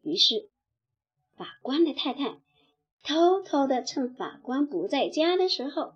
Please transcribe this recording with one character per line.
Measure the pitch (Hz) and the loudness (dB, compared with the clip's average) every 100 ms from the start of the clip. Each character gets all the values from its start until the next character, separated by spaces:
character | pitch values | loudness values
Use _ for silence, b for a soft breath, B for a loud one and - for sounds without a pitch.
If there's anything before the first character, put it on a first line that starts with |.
于 | - 185 | -4 0
是 | - 226 - _ _ _ _ _ _ _ _ | 2 0 -6 _ _ _ _ _ _ _ _
法 | _ 180 - | _ -18 -12
官 | - 285 | -4 2
的 | 330 | 2
太 | 262 - | 2 -4
太 | 220 254 - _ _ _ _ _ _ | -4 -6 -6 _ _ _ _ _ _
偷 | - 302 339 381 | -4 4 4 4
偷 | 381 294 269 | 0 0 2
地 | 254 | 0
趁 | 262 - 247 | -2 -4 -4
法 | - 175 - | -4 -12 -10
官 | - 262 294 | -6 -2 0
不 | 185 185 | -2 -2
在 | 277 214 | 0 0
家 | - 320 370 | 2 2 4
的 | 370 | 2
时 | - | 0
候 | 269 330 - | -4 -6 -8